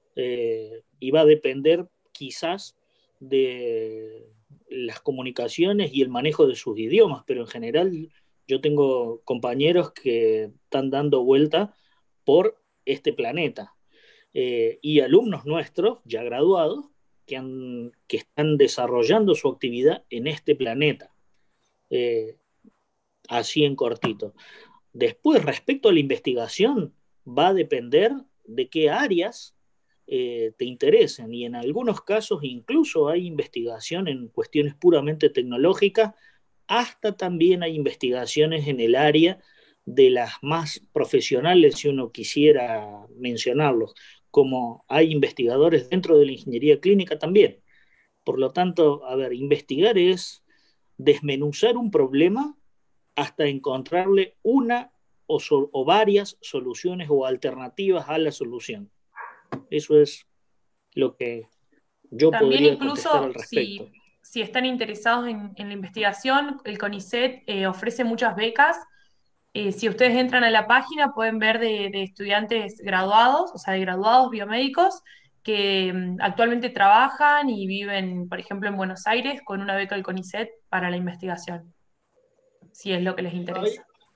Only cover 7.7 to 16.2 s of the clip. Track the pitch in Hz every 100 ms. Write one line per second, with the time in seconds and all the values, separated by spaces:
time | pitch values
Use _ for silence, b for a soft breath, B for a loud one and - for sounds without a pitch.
7.7 | 147 185 165 160 _ _ _ - 135 151
8.7 | 147 139 127 117 113 - 123 120 131 151
9.7 | 175 165 - 131 117 113 110 107 - _
10.7 | 135 135 135 147 139 123 135 151 160 202
11.7 | _ _ _ _ _ - 151 214 - _
12.7 | _ - 135 - - 120 151 147 113 101
13.7 | _ _ b b b _ - 127 120 113
14.7 | - 147 147 131 170 233 170 139 160 -
15.7 | - 196 254 117 113